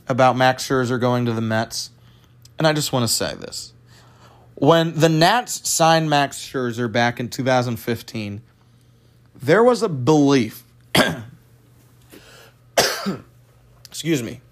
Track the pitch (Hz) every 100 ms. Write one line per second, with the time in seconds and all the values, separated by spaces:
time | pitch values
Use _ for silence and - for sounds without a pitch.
0 | - 123 127 123 127 131 - 135 120 127
1 | 123 123 120 113 113 110 117 - - -
2 | - _ _ _ - - 156 151 143 131
3 | 117 - 82 50 - - - - _ -
4 | - _ - - _ - 143 165 165 160
5 | 160 160 170 233 220 - - - 160 165
6 | 156 147 139 - - 139 123 113 120 117
7 | 120 120 120 - 127 127 123 113 - 117
8 | - 113 104 101 - _ _ _ _ _
9 | _ _ _ - 120 185 240 233 214 143
10 | 123 156 143 139 113 - - _ _ -
11 | - 135 110 - _ _ _ _ _ _
12 | _ - - - - _ _ - - -
13 | 202 131 - _ _ _ _ _ - -
14 | 156 147 110 120 -